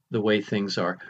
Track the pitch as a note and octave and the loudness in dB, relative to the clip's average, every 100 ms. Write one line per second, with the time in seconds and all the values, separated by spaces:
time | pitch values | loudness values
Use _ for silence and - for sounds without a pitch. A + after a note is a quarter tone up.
0 | _ A2+ G#2+ G#2+ G2+ G#2+ G2 F#2+ F2+ F2+ | _ 0 4 2 2 -2 0 -2 -2 -4
1 | - | -10